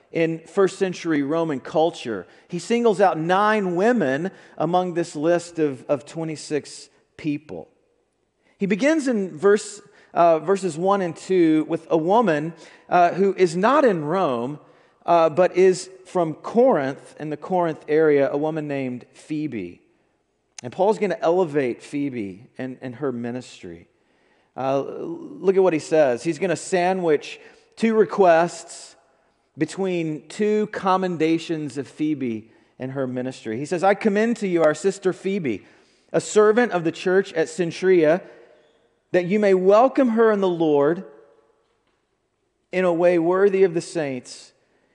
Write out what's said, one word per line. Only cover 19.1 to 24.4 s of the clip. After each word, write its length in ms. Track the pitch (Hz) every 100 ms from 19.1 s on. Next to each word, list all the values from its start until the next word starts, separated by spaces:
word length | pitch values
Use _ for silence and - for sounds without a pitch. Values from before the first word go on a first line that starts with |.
Phoebe. 720 | - - 156 151 120 90 - _ _ _ _ _ _ _ -
And 100 | 127
Paul's 260 | - 190 190
gonna 200 | 196 170
elevate 640 | 156 180 175 143 127 113
Phoebe 640 | - 147 143 123 98 92 127 -
and, 220 | 131 127
and 160 | 127 120
her 160 | 143
ministry. 720 | 120 120 123 120 - 92 85 92 _ _ _ _ _